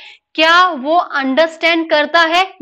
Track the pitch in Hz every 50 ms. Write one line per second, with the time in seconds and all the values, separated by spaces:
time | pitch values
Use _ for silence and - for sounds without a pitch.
0 | - - - _ _ _ - - 311 320 339 349 370 370 330 262 247 294 320 349
1 | - - - 285 269 262 262 302 330 320 320 - 339 330 339 330 330 320 330 302
2 | 294 294 311 339 330 320 330 359 381 381 381 -